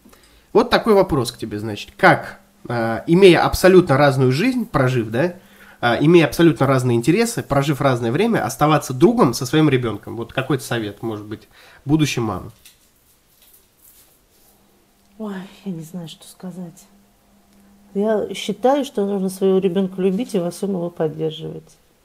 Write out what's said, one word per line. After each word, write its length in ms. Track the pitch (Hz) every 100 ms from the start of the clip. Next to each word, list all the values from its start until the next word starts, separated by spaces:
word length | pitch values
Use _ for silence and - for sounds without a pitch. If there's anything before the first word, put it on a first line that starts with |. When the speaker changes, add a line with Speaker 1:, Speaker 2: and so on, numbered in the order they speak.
| _ _ _ _ _
Speaker 1:
Вот 180 | 208 240
такой 240 | 208 233
вопрос 380 | 196 190 214 127
к 40 | -
тебе, 220 | 110 104
значит. 320 | 110 101 - -
Как, 420 | 185 147 - - _ _ -
а, 340 | 120 113 117 -
имея 340 | 170 196 160
абсолютно 520 | 139 - 185 185 180 135
разную 340 | 147 131 131
жизнь, 360 | 135 262 254 220
прожив, 420 | 143 127 127 110
да, 240 | 117 180 180 - - - -
а, 180 | 117 117
имея 260 | 147 175 147
абсолютно 400 | - 165 - 135
разные 280 | 131 127 117
интересы, 460 | 120 208 - -
прожив 380 | - 139 143 135
разное 320 | 139 120 117
время, 320 | 143 226 190 117
оставаться 480 | - 151 147 -
другом 400 | 127 180 240 147
со 100 | 117 127
своим 220 | 156 151
ребенком? 480 | 127 117 101 - 107
Вот 160 | 117
какой-то 300 | - 127 135
совет, 400 | - 120 104 98
может 240 | 113 104 104
быть, 220 | 107 _ _ - -
будущей 360 | 135 156 147 -
мамы. 320 | 110 92 113 - - _ _ _ _ _ _ _ _ _ _ _ _ _ _ _ _ _ _ _ _ _ _ _ _ 208
Speaker 2:
Ой, 160 | 214 190 190 -
я 80 | 196
не 100 | 165
знаю, 260 | 160 185 160
что 180 | - -
сказать. 560 | - 185 170 170 - - _ _ _ _ _ _ _ _ _ _
Я 380 | 196 214 208 -
считаю, 500 | 196 - 196 247 285
что 220 | 277 - 202
нужно 240 | 202 185
своего 280 | 190 190 190
ребенка 420 | 190 185 190 185
любить 320 | 190 190 254
и 40 | 196
во 120 | 175
всем 200 | - 202
его 180 | 185 170
поддерживать. 880 | - 160 156 160 156 160 160 - _ _ _